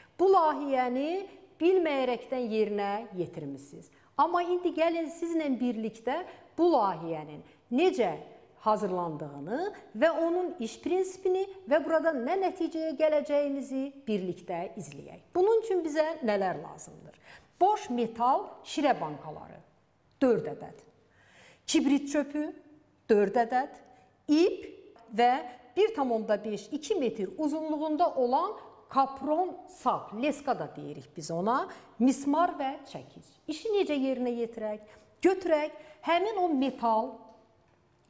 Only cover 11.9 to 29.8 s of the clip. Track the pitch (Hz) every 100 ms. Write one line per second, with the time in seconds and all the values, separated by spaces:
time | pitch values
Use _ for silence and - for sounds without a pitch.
11.9 | 320 330 294 233 381 370 359 330 320 320
12.9 | 311 311 302 285 285 285 277 254 262 277
13.9 | 277 - 208 180 170 - 175 185 - 151
14.9 | 139 143 180 _ 349 381 453 440 370 330
15.9 | 294 311 320 247 208 190 151 160 151 -
16.9 | - - - - - _ - 370 415 -
17.9 | 240 226 226 240 311 403 - - - 285
18.9 | 233 160 147 156 156 - - - _ _
19.9 | _ _ - 262 208 - - - - -
20.9 | _ _ _ _ - - - - 311 262
21.9 | 277 285 302 277 302 302 - - - _
22.9 | _ - 214 202 240 226 254 277 - -
23.9 | - _ _ - 302 359 - - - -
24.9 | - - 208 240 254 - - - - 427
25.9 | 440 262 226 214 208 214 208 - 294 -
26.9 | 415 247 - 190 - 311 311 311 294 311
27.9 | 302 349 - 247 262 370 427 - - -
28.9 | 262 269 269 269 311 359 - - -